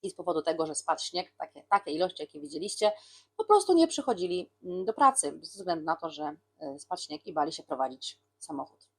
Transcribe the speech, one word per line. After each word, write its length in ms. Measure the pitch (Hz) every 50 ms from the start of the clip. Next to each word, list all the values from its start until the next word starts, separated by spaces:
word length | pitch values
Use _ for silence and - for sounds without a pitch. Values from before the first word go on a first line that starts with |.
| -
i 80 | 196
z 40 | -
powodu 280 | - 180 180 170 160 151
tego, 240 | 165 160 165 160
że 80 | 160 151
spadł 280 | - - - 160 160 -
śnieg, 300 | - - 180 180 - _ _
takie, 240 | - - _ 143 -
takie 280 | _ 202 202 - -
ilości, 320 | 151 156 180 185 - - 151
jakie 180 | - _ 151
widzieliście, 520 | 147 147 151 175 170 208 - - 214 214 214 - - - - - _ _ _
po 80 | _ 440
prostu 280 | - 415 415 381 - 370
nie 160 | 339 320 320
przychodzili, 640 | 320 - 277 - 233 180 180 180 175 180 175 - _ _ -
mm, 200 | 180 180 185 190
do 80 | 185 220
pracy, 460 | - 285 269 262 - - 147 - - -
ze 160 | - - 196
względu 260 | 196 180 170 165 156
na 120 | 160 165
to, 140 | - - 165
że, 260 | 156 147 151 147 151 156 _ _ _ _
e, 200 | 160 143 139 147
spadł 240 | - _ 180 170 -
śnieg 240 | - 147 156 _
i 60 | - 170
bali 200 | 156 147 156 160
się 100 | - -
prowadzić 580 | _ 151 127 131 131 127 127 - - - _ _ _ _ _
samochód. 500 | - - 156 139 139 - _ _ _ _ _